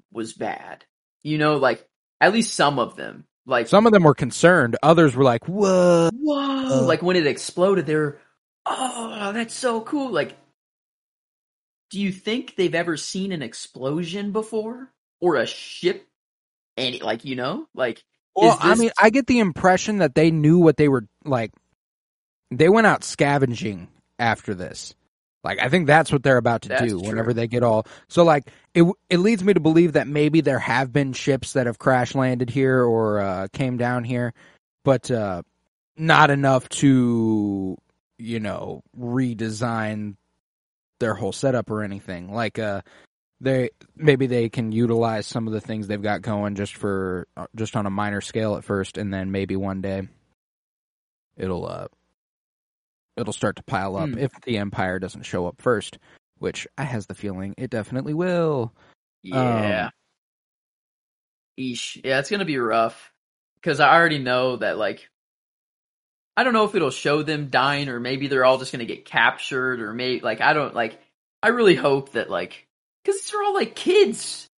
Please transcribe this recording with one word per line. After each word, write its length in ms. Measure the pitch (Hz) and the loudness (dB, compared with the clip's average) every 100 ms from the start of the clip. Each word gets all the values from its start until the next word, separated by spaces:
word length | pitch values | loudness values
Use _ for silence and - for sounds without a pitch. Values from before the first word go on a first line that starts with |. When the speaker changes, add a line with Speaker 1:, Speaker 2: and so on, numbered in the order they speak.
| _ | _
Speaker 1:
was 200 | 113 110 | -12 -10
bad. 520 | - 107 - 87 - _ _ _ _ | -8 -10 -10 -12 -20 _ _ _ _
You 160 | 147 151 | -6 0
know, 180 | 151 147 | 0 2
like, 300 | 127 113 _ _ _ - | 0 0 _ _ _ 2
at 120 | 165 | 4
least 220 | 226 226 | 4 -2
some 240 | - 147 139 | 0 0 0
of 180 | 101 - | -4 -6
them. 300 | 58 - - _ - | -14 -16 -20 _ -2
Like 200 | 127 117 | -2 4
Speaker 2:
Some 180 | 196 226 | 6 8
of 60 | |
them 120 | 208 | 8
were 100 | 160 | 6
concerned. 640 | 135 127 - 170 180 117 117 | 6 0 4 6 6 2 2
Others 340 | 147 170 156 120 | 4 6 6 6
were 80 | |
like, 220 | 135 117 - | 4 2 -2
"Whoa." 640 | 196 196 185 180 170 170 | 0 2 4 4 4 2
Speaker 1:
Whoa. 680 | 240 302 285 277 269 262 - | 0 -2 -2 -2 -4 0 0
Speaker 2:
Uh, 20 | 196 | 2
Speaker 1:
Like, 160 | 160 | 2
when 140 | 175 180 | 2 2
it 100 | 147 | 0
exploded, 600 | 120 - - 190 190 147 | -2 -6 0 2 2 0
they 100 | 156 | 0
were, 240 | 147 143 _ _ _ _ - | -2 -6 _ _ _ _ -8
"Oh, 680 | - 254 240 226 220 202 | -6 -6 -8 -10 -8 -6
that's 200 | 220 226 | -6 -8
so 260 | - 247 226 | -4 -4 -4
cool." 300 | 226 302 262 | -4 -6 -4
Like, 260 | 170 127 - _ _ _ _ _ _ _ _ _ _ _ _ _ _ - | -4 -4 -8 _ _ _ _ _ _ _ _ _ _ _ _ _ _ -12
do 100 | 185 | -6
you 120 | 196 | -6
think 420 | 185 - 240 254 - | -6 -6 -6 -6 -2
they've 180 | 175 | -2
ever 220 | 165 170 151 | 0 -4 -6
seen 360 | - 190 196 | -6 -6 -6
an 100 | 175 | -6
explosion 920 | 117 - - 120 131 156 165 196 202 | -8 -14 -18 -8 -4 -4 -4 -6 -6
before? 600 | 208 220 220 220 247 262 _ _ - | -6 -4 -6 -8 -12 -18 _ _ -2
Or 160 | 175 139 | 0 2
a 100 | 107 | -2
ship? 600 | - - - 175 - _ _ _ _ _ _ _ - | -6 -14 -4 -4 -4 _ _ _ _ _ _ _ -6
Any, 240 | 127 123 | -6 -4
like, 240 | 107 117 | -6 -6
you 120 | 139 123 | -6 -6
know? 300 | 127 226 320 | -4 -6 -10
Like, 280 | - 123 110 _ _ _ | -6 -4 -6 _ _ _
Speaker 2:
Well, 180 | 190 226 | 6 6
Speaker 1:
is 60 | 202 | 6
this 40 | |
Speaker 2:
I 120 | 170 220 | 4 4
mean, 140 | 226 - | 2 4
I 120 | 214 | 4
get 160 | 269 247 | 4 2
the 140 | 240 | 2
impression 580 | 202 - 185 185 - 208 | 2 2 2 2 0 0
that 160 | 156 | 2
they 160 | 151 165 | 4 4
knew 280 | 160 147 175 | 4 6 8
what 180 | 165 147 | 6 6
they 120 | 147 | 4
were, 180 | 127 104 _ | 2 -4 _
like, 280 | 151 127 110 _ _ _ _ _ _ _ _ _ - | -4 -2 -4 _ _ _ _ _ _ _ _ _ -8
they 180 | 123 160 | 2 4
went 180 | 220 214 | 6 4
out 180 | 147 | 2
scavenging 840 | - - 143 143 131 113 113 95 90 _ _ - | -2 0 2 2 0 -2 -6 -8 -12 _ _ -4
after 360 | 117 104 - | -2 -2 -4
this. 400 | 92 87 - - - _ _ _ _ | -8 -10 -12 -16 -20 _ _ _ _
Like, 140 | - 98 | -8 -2
I 80 | - | 0
think 180 | 180 143 | 2 4
that's 240 | 151 151 | 4 4
what 100 | 143 | 0
they're 140 | 143 127 | 4 4
about 240 | 120 113 | 4 -2
to 60 | - | -2
Speaker 1:
That's 140 | 127 120 | -2 0
Speaker 2:
do 100 | 95 | -2
Speaker 1:
true. 80 | 101 | -4
Speaker 2:
whenever 260 | 110 113 | -4 -2
they 120 | 117 117 | -2 0
get 140 | 120 | 2
all, 220 | 120 110 - - _ | 2 2 -2 -12 _
so, 140 | - | 4
like, 240 | 170 147 - _ _ | 4 4 0 _ _
it, 100 | 170 170 - - | 4 4 2 -2
it 80 | 175 | 2
leads 240 | 202 226 | 2 2
me 80 | 190 | 2
to 80 | 185 | 4
believe 320 | 156 160 170 | 4 4 4
that 120 | 143 135 | 2 0
maybe 340 | 147 151 160 | 0 2 2
there 200 | 147 123 | 2 0
have 320 | - 120 135 | 0 -2 0
been 200 | 143 135 | 0 -2
ships 400 | 123 - 131 - | -2 -2 -2 -2
that 120 | 139 120 | -2 -2
have 120 | 110 | 0
crash 360 | 135 127 123 | 2 2 0
landed 340 | 139 131 123 123 | 0 0 0 -2
here 340 | 131 131 131 | 0 2 2
or, 380 | 120 113 110 104 | 2 2 0 0
uh, 280 | 98 92 95 | -2 -4 -6
came 240 | - 131 123 | -6 -4 -2
down 280 | 120 123 | -2 -4
here, 280 | 117 123 120 - _ _ _ _ | -4 -4 -4 -8 _ _ _ _
but, 260 | 139 127 - | 0 0 0
uh, 320 | 120 101 90 - _ _ _ _ - | -4 -2 -6 -10 _ _ _ _ -6
not 340 | 160 147 151 | 2 6 6
enough 380 | 139 139 131 - | 4 2 2 -2
to, 1080 | - 139 131 120 117 113 110 104 98 95 - _ _ _ - | 0 4 4 4 2 2 0 0 -2 -6 -8 _ _ _ -16
you 220 | 113 113 | -10 -6
know, 420 | 104 92 98 95 _ 120 | -6 -8 -10 -14 _ -12
redesign 1160 | 120 123 127 110 113 104 120 113 107 107 104 101 _ _ _ _ _ _ _ - | -4 -2 -2 -2 -6 -4 -4 -4 -4 -6 -8 -12 _ _ _ _ _ _ _ -4
their 140 | 117 | -4
whole 180 | 98 98 | -2 -4
setup 380 | - 135 123 - | -2 -2 -2 -2
or 120 | 107 | -6
anything. 500 | 104 98 - 90 90 | -6 -10 -12 -14 -10
Like, 260 | 107 110 - | -6 -6 -4
uh, 220 | 107 98 - - _ _ _ _ | -6 -6 -10 -20 _ _ _ _
they, 300 | 131 131 123 _ - - | -2 0 -2 _ -20 -2
maybe 320 | 151 131 131 | 2 4 2
they 200 | 123 113 | 0 -2
can 220 | - 113 | -2 -2
utilize 560 | 107 117 113 113 110 - | 0 2 2 0 -2 -6
some 220 | 123 113 | -6 -4
of 40 | |
the 80 | 107 | -6
things 280 | - 110 101 | -6 -8 -6
they've 120 | 104 | -6
got 220 | 104 98 | -4 -4
going 320 | 117 104 104 | -4 -4 -4
just 220 | 101 101 - | -4 -8 -6
for, 500 | 104 95 92 92 - - | -4 -4 -4 -6 -10 -16
uh, 120 | - 113 | -14 -10
just 180 | 110 | -6
on 120 | 113 101 | -4 -4
a 40 | |
minor 300 | 98 104 101 | -4 -4 -6
scale 340 | - 113 110 101 | -6 -4 -4 -4
at 60 | |
first, 340 | - 101 95 - | -4 -4 -4 -6
and 160 | 104 | -6
then 200 | 98 95 | -6 -4
maybe 240 | 98 95 95 | -6 -4 -4
one 240 | 98 95 | -6 -6
day 260 | 98 95 95 _ _ _ _ _ _ _ _ _ _ _ _ - | -6 -8 -10 _ _ _ _ _ _ _ _ _ _ _ _ -10
it'll, 300 | 95 87 90 | -8 -6 -8
uh, 220 | 85 - _ _ _ _ _ _ _ _ _ _ _ _ - | -12 -14 _ _ _ _ _ _ _ _ _ _ _ _ -10
it'll 160 | 107 | -8
start 240 | - 104 - | -4 -4 -4
to 60 | |
pile 320 | - 107 98 95 | -6 -4 -4 -4
up 120 | 147 | -6
Speaker 1:
Hmm. 80 | 120 | -4
Speaker 2:
if 120 | 135 - | -6 -8
the 140 | - 110 | -6 -4
Empire 400 | 101 - 92 92 | -4 -4 -4 -4
doesn't 240 | 92 - | -8 -12
show 220 | - 92 87 | -8 -6 -6
up 140 | - | -4
first, 380 | 127 110 - - _ _ _ - | -2 -2 -4 -18 _ _ _ -10
which 280 | 92 - - - | -8 -8 -14 -10
I 60 | |
has 220 | 139 120 98 | -8 -8 -10
the 60 | |
feeling 400 | 98 101 92 95 - | -12 -10 -8 -10 -10
it 100 | 127 | -8
definitely 460 | 113 101 123 143 | -8 -6 -8 -6
will. 580 | 156 180 175 160 143 113 _ _ _ _ _ | -4 -2 -2 -2 -2 -4 _ _ _ _ _
Speaker 1:
Yeah. 640 | 92 131 123 113 104 107 104 | -6 0 0 0 0 -2 -4
Speaker 2:
Um, 40 | _ _ _ _ _ _ _ _ _ _ _ _ _ _ _ _ - | _ _ _ _ _ _ _ _ _ _ _ _ _ _ _ _ -10
Speaker 1:
Eesh. 420 | 127 120 - - | -10 -8 -12 -10
Yeah, 160 | 127 131 | -2 -2
it's 100 | 139 | -2
gonna 140 | 202 | -4
be 140 | 175 135 | -2 -2
rough. 540 | 117 113 113 - - _ _ _ _ _ | 0 0 0 -4 -20 _ _ _ _ _
'Cause 200 | 170 143 | -4 2
I 140 | 143 | 6
already 240 | 165 170 147 | 6 4 0
know 380 | 123 127 127 120 | 0 0 0 -2
that, 220 | 104 85 | -2 -2
like, 320 | 101 110 - _ _ _ _ _ _ _ _ _ _ _ _ - | -4 -6 -16 _ _ _ _ _ _ _ _ _ _ _ _ -2
I 80 | |
don't 100 | 254 | 2
know 100 | 226 | 2
if 100 | 208 | 2
it'll 160 | 208 143 | 0 -2
show 320 | - 147 151 | -2 -2 0
them 280 | 151 151 143 | -2 -4 -2
dying 380 | 131 135 143 143 | 0 2 0 -4
or 120 | 120 | -6
maybe 280 | 123 131 139 | -6 -6 -2
they're 160 | 135 | 4
all 140 | 127 127 | 4 4
just 140 | 127 | -2
gonna 140 | 135 110 | -10 -8
get 180 | - | -10
captured 760 | - 127 117 - - 131 127 123 | -4 2 2 2 -8 -4 -4 -4
or 100 | 107 | -6
may-, 280 | 117 127 123 | -6 -4 -4
like, 200 | 123 110 | -4 0
I 120 | 120 | 0
don't, 200 | 151 131 | 0 -2
like, 240 | 113 113 - _ _ _ - | -4 -6 -6 _ _ _ -2
I 60 | 220 | 0
really 260 | 240 208 | 2 4
hope 380 | 151 139 139 135 | 4 2 0 -2
that, 180 | 117 85 | -8 -6
like, 360 | 90 90 - _ _ _ _ | -6 -8 -14 _ _ _ _
'cause 160 | - 392 | -6 -4
these 140 | - | -6
are 80 | 415 | -4
all, 100 | 403 | -2
like, 200 | 392 - - | -2 -4 -4
kids. 720 | - 392 359 226 - - - | 2 4 4 2 -10 -14 -16